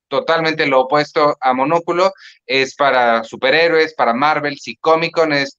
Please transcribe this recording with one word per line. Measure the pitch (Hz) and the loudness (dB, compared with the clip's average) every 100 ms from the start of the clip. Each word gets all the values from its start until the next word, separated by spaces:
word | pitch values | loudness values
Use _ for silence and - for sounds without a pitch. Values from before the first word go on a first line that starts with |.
| _ | _
totalmente | 135 139 165 160 156 147 | -4 -2 -2 -2 -2 0
lo | 131 | 2
opuesto | 127 147 147 165 147 143 | 2 0 0 0 0 0
a | 131 | -2
Monóculo, | 127 139 170 165 175 190 190 - - - | 0 0 -2 -2 0 -2 -2 -18 -20 -4
es | 135 135 - | -2 -2 0
para | 143 127 120 113 | 0 2 2 0
superhéroes, | 113 117 131 151 170 160 156 | -2 -4 0 2 2 2 0
para | - 120 | 0 -2
Marvel, | 117 147 151 147 139 | 0 0 0 -4 -8
si | - 113 | -14 -4
Comic | 160 160 165 | 0 0 0
Con | 165 160 | -2 0
es | 143 139 | 0 -4